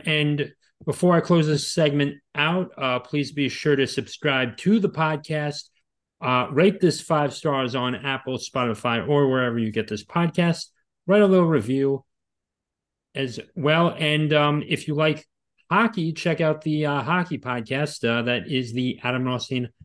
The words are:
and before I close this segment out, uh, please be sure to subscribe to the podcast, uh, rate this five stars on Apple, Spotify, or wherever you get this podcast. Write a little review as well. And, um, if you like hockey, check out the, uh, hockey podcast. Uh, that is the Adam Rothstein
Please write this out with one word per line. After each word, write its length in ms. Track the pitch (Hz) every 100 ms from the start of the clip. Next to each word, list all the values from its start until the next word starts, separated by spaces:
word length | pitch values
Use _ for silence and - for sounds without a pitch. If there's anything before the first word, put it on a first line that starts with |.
| -
and 480 | 151 147 147 - - _ _ -
before 300 | 143 180 170
I 60 |
close 260 | - 170 151
this 260 | 147 -
segment 440 | - 151 143 143 143 _ 147
out, 340 | 151 185 180 -
uh, 220 | 135 123
please 320 | - 151 131
be 180 | 143 131
sure 260 | - 151 139
to 120 | 131
subscribe 720 | - 107 - 151 131 123 -
to 220 | 180 220
the 120 | 196
podcast, 760 | 160 156 151 147 156 147 - - _ _ _ _ _
uh, 240 | 127 127 110
rate 280 | 131 190 202
this 220 | 175 -
five 320 | - 156 147
stars 400 | - 156 135 127
on 220 | 127 123 120
Apple, 420 | 139 131 - 131
Spotify, 720 | - 131 123 107 123 117 92
or 180 | 143 135
wherever 300 | 131 123 117
you 140 | 110
get 160 | 110 110
this 180 | 107 -
podcast. 600 | 170 170 - 170 165 - _ _ _ -
Write 160 | 208
a 20 | 202
little 220 | 185 170
review 580 | 143 110 135 139 139 - _ _ _ _ _ _ _ _ _ _ 135
as 240 | 135 110 - -
well. 400 | 143 160 170 -
And, 340 | 156 151 151
um, 300 | 151 147 151 -
if 200 | 156 -
you 60 |
like 340 | 147 156 151 - _ _ _ _
hockey, 420 | 185 226 214 165
check 280 | 156 175 165
out 200 | 156 156
the, 240 | 156 151 147
uh, 160 | 143
hockey 380 | 120 180 170 131
podcast. 680 | 127 123 110 135 - - 117
Uh, 140 | 120
that 260 | 117 123 87
is 240 | 131 120
the 280 | 120 127 -
Adam 220 | 123 127
Rothstein 460 | 127 123 - 127 123 -